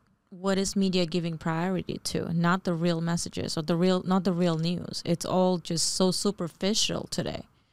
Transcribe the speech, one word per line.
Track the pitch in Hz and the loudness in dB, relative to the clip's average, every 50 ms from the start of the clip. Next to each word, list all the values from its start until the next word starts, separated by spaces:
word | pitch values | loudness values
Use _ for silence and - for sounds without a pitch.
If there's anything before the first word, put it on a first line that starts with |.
| _ _ _ _ _ - | _ _ _ _ _ -20
what | - 175 180 196 196 190 | -14 -4 -2 0 2 2
is | 196 190 - | 0 0 2
media | 202 196 190 180 185 180 | 2 2 4 4 2 2
giving | 160 165 180 165 170 165 156 | 2 0 -2 -2 -2 -4 -4
priority | - 165 160 165 170 185 190 175 170 - - - - | -2 -2 0 0 0 0 0 -2 -2 -4 -6 -6 -6
to? | - - - - - 170 | -4 -4 -2 -2 -2 0
Not | 170 170 170 180 190 - | 2 2 4 2 2 0
the | - 175 | -2 -2
real | 160 170 175 170 165 | 0 2 0 0 0
messages | 170 170 170 170 - - - - - - - 165 | 0 -2 -2 -2 -4 -4 -6 -6 -6 -4 -4 -4
or | |
the | 151 151 175 | -2 0 2
real, | 165 180 185 185 185 - | 2 4 2 2 2 2
not | - 185 190 170 | 2 0 2 2
the | 196 180 | 2 2
real | 170 180 175 165 160 | 2 2 2 2 2
news. | 160 170 180 170 - - - - - | 0 -2 -2 -2 -6 -8 -10 -6 -2
It's | - 170 165 - | -2 -2 0 0
all | - - 185 185 185 185 170 | -2 2 2 4 4 2 0
just | - - 170 160 - - - | -2 -4 -2 0 0 0 2
so | - 190 185 | 2 2 2
superficial | 175 - - 208 196 - 180 160 - - - 190 220 214 - - - - - - | 2 2 0 -2 -2 -2 -6 -8 -6 -4 -2 0 2 2 0 0 -2 -4 -6 -6
today. | - - - - - - - _ _ _ _ _ | -6 -4 -4 -4 -6 -8 -10 _ _ _ _ _